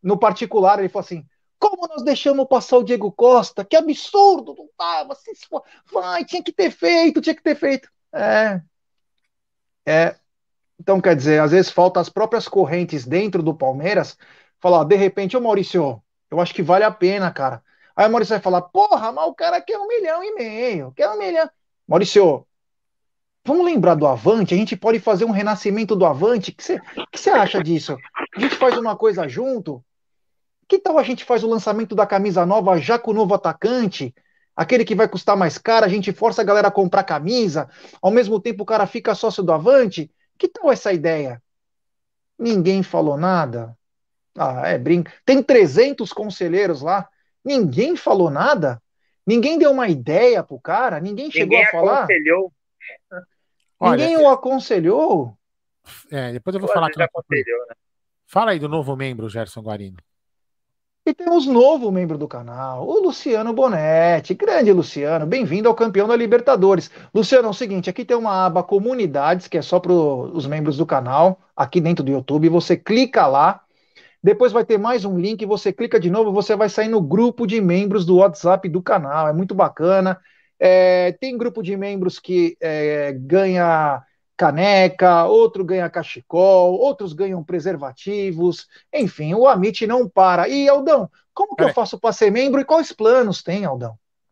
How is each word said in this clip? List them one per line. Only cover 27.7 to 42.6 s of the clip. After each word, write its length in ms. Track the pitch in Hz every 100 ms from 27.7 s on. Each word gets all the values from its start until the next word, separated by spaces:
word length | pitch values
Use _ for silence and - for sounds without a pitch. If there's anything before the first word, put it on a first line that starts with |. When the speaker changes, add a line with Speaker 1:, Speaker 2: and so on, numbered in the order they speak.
| 160 160 135 - - -
Speaker 1:
A 60 | -
gente 160 | 262 -
faz 200 | 262 233
uma 200 | 226 208
coisa 320 | 220 185 151
junto? 560 | 123 262 247 175 127 - _ _ _ _ _ _ _ -
Que 120 | 381
tal 200 | 381 311
a 40 |
gente 220 | 226 247
faz 200 | - 233
o 40 | 226
lançamento 460 | 226 214 214 226
da 120 | 214 202
camisa 380 | 196 202 180
nova 340 | 175 214 190 175
já 200 | 135 233
com 120 | 233
o 20 |
novo 200 | 214 196
atacante? 800 | 196 165 - 214 254 214 - 127 - _ _ _ -
Aquele 280 | 160 247
que 100 | 226
vai 120 | 202 220
custar 300 | 190 - 196
mais 220 | 170 -
caro, 260 | - 226
a 40 | 208
gente 240 | 208 196
força 280 | 185 220 196
a 40 |
galera 240 | 202 208 202
a 40 |
comprar 320 | 196 185 196
camisa, 640 | 190 151 156 247 208 147 143 _ - -
ao 100 | 185
mesmo 300 | 226 208 214
tempo 220 | 233 196
o 40 | 202
cara 200 | 220 196
fica 280 | 233 -
sócio 280 | 196 226 190
do 100 | 180
Avante? 580 | 160 185 269 226 180 147 _ _ _
Que 120 | 359
tal 240 | - 330
essa 200 | 220 208
ideia? 480 | 180 165 156 139 120 _ _ _ _ _ _ _ _ _ -
Ninguém 460 | 233 208